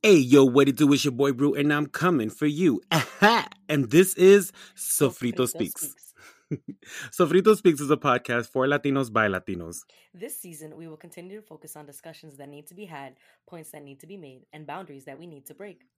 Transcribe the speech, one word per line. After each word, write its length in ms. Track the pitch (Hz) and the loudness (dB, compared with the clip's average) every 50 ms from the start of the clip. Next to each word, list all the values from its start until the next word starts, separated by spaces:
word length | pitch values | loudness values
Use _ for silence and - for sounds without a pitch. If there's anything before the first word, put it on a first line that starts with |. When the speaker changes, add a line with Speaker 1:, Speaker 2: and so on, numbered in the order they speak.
Speaker 1:
Hey, 140 | - 214 196 | 6 6 6
yo, 280 | 156 131 123 135 139 135 | 6 6 6 6 6 6
what 240 | 131 120 143 139 139 | 6 4 4 2 2
it 80 | 127 | 2
do? 160 | - 151 139 | 2 2 2
It's 100 | 143 127 | 2 2
your 100 | 135 147 | 0 -4
boy, 200 | 123 117 139 139 | -2 -2 -2 -2
Brew, 220 | 131 120 139 147 - | 0 -2 -2 -2 -2
and 180 | 143 143 147 | -2 -2 -2
I'm 140 | 147 147 151 | -2 -2 -4
coming 420 | 143 - - 156 180 175 135 110 110 | -6 -6 -2 -2 0 0 0 -2 -4
for 160 | - - 151 | -6 -4 -4
you. 380 | 151 147 151 185 160 117 - _ | -4 -2 0 0 0 0 0 _
<laughs> 40 | _ | _
Aha! 580 | 165 156 127 - - - 196 208 233 220 - - - _ _ - | -2 -2 -2 -4 -2 2 2 2 2 2 -4 -8 -16 _ _ -4
And 200 | 151 143 131 107 | -2 -2 -2 2
this 220 | 143 165 190 185 - | 4 4 4 4 2
is 360 | - 180 190 202 202 180 - _ - - - _ | 4 6 6 8 6 4 -2 _ -20 -20 -20 _
Sofrito 600 | - - - - - 147 127 - - 127 120 117 | -14 -8 -6 -2 -2 -2 -2 -2 -4 -6 -6 -2
Speaker 2:
Sofrito 120 | - 127 120 | -2 -4 -4
Speaker 1:
Speaks. 320 | - - - - - - | -2 -6 -8 -8 -6 -12
Speaker 2:
Speaks. 340 | - - - _ - - _ _ - - _ _ _ _ | -12 -12 -14 _ -20 -20 _ _ -20 -20 _ _ _ _
Speaker 1:
<laughs> 600 | 147 - _ - - _ _ - - - - - | -12 -12 _ -20 -20 _ _ -20 -18 -18 -18 -16
Sofrito 460 | - - 180 151 170 185 185 214 214 | -2 -2 0 2 2 2 4 4 2
Speaks 240 | - - 185 156 135 | 4 4 2 2 2
is 100 | 147 135 | -2 -2
a 60 | 151 | -2
podcast 540 | - - 143 120 123 - - 120 120 120 - | 0 0 0 0 0 -2 -4 -4 -4 -6 -4
for 160 | _ 135 127 | _ -4 -2
Latinos 440 | 139 143 143 - 143 135 139 135 117 | -2 -2 -2 -2 -2 -2 -2 -4 -2
by 180 | 107 113 107 101 | 0 0 0 0
Latinos. 500 | 95 92 _ - 95 87 82 82 87 - - _ _ _ _ _ | -2 -4 _ -8 -10 -10 -10 -14 -16 -18 -20 _ _ _ _ _
Speaker 2:
This 260 | _ 175 196 285 - - | _ -18 -16 -16 -16 -16
season, 380 | - 180 165 147 156 156 - | -18 -20 -20 -18 -20 -20 -18
we 100 | - 165 | -18 -20
will 120 | 160 156 151 | -20 -20 _
continue 420 | - 170 - 180 175 185 196 214 | -20 -20 -20 -20 -20 -20 -20 -20
to 60 | 208 | _
focus 280 | _ 160 151 - 156 - | _ -20 -20 -20 -20 -20
on 120 | 156 151 | -20 -20
discussions 500 | 143 143 - _ 165 160 - - 156 139 | -20 -20 -20 _ -20 -20 -20 -20 -20 -20
that 140 | 139 139 143 | -20 -20 -20
need 160 | 143 147 151 | -20 -20 -20
to 80 | - 175 | -20 -20
be 100 | 185 208 | -20 -20
had, 300 | 180 160 139 139 131 131 _ _ _ _ _ _ _ | -18 -16 -18 -18 -18 _ _ _ _ _ _ _ _
points 220 | 180 165 156 - | -20 -20 -20 -20
that 120 | - 151 | -20 -20
need 180 | 147 139 139 139 | -20 -20 -20 _
to 60 | - | -20
be 120 | 160 202 196 | -20 -20 -20
made, 240 | 165 135 131 127 _ _ | -20 -20 -20 _ _ _
and 140 | - 151 156 | -20 -20 -16
boundaries 400 | 147 151 180 190 156 143 139 139 | -16 -16 -16 -16 -18 -20 -20 _
that 120 | 151 135 147 | -20 -20 -20
we 80 | 170 | -20
need 200 | 175 156 139 117 | -20 -20 -20 _
to 80 | - 143 | -20 -20
break. 260 | 156 202 208 170 _ _ _ _ | _ -20 -20 -20 _ _ _ _